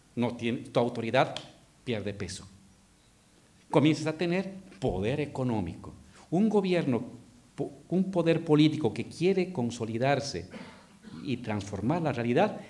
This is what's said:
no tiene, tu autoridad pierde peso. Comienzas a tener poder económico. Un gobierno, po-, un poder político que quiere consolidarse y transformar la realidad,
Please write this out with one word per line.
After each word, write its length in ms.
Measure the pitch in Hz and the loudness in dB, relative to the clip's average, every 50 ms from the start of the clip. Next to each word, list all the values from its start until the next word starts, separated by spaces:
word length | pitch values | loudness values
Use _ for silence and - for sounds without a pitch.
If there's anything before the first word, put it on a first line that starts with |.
| _ _ _ | _ _ _
no 220 | 117 120 113 - | -2 -2 -2 -2
tiene, 220 | - 113 117 120 143 | -4 -4 -4 -4 -4
tu 200 | - - - 135 | -8 -2 0 2
autoridad 560 | 120 120 - 113 113 113 107 131 160 - - - - - - - - _ _ _ | 2 2 -2 -4 -4 2 2 2 2 2 -2 -10 -14 -16 -20 -20 -20 _ _ _
pierde 320 | _ 127 117 104 95 101 98 | _ -6 -4 -4 -4 -6 -6
peso. 320 | 101 101 87 - - - - - - - - _ _ _ _ _ _ _ _ _ _ _ _ _ _ _ _ _ _ _ _ | -6 -8 -10 -10 -12 -14 -18 -20 -20 -20 -20 _ _ _ _ _ _ _ _ _ _ _ _ _ _ _ _ _ _ _ _
Comienzas 380 | - 151 131 160 151 156 147 | 4 6 6 6 4 2 0
a 100 | 160 156 | -4 -2
tener 380 | - 185 170 175 190 190 190 - - - - - - | -2 0 0 0 0 -2 -4 -10 -14 -18 -18 -10 -2
poder 400 | 131 117 90 95 101 113 139 151 | -2 0 0 0 0 0 0 0
económico. 720 | 147 139 - 135 131 123 113 107 90 85 - - - 71 - - - - - - - - | -2 -4 -4 -4 -2 0 0 0 -2 -4 -6 -10 -14 -16 -18 -18 -20 -20 -20 -20 -6 -2
Un 180 | 156 185 220 220 | 2 4 4 4
gobierno, 540 | 202 208 190 185 180 170 147 139 120 110 - - - - - - - - - - _ | 4 2 2 4 2 2 2 2 0 0 -2 -6 -12 -18 -20 -20 -20 -20 -20 -18 _
po-, 160 | - 139 - - - - - | -8 -8 -8 -8 -16 -6 -2
un 240 | 170 185 185 190 | 0 0 0 2
poder 320 | - 175 160 165 160 156 - | 0 2 2 4 2 2 4
político 500 | - 151 147 156 151 151 - - 110 - | 4 6 6 8 6 4 2 0 0 -2
que 140 | - 110 - | -2 -8 -8
quiere 440 | - - 160 185 190 190 180 180 | -4 0 2 2 2 2 0 -2
consolidarse 960 | - 127 120 117 - - 113 107 113 113 127 139 143 127 - - - 85 90 - - - - - - - - - - - - - - - - | -2 -2 -2 -2 -2 -4 -6 -4 -2 0 2 2 2 2 0 -4 -6 -8 -8 -10 -14 -16 -16 -16 -18 -20 -20 -20 -20 -20 -20 -18 -16 -10 -6
y 140 | 143 123 - | -4 -4 -4
transformar 640 | - 110 104 104 98 - 104 95 95 123 160 175 | -4 -4 -4 -4 -4 -6 -6 -4 -2 0 0 0
la 100 | 165 147 | 0 -2
realidad, 480 | 117 120 117 117 123 156 202 208 - - - | -2 0 0 2 4 4 2 2 0 -8 -14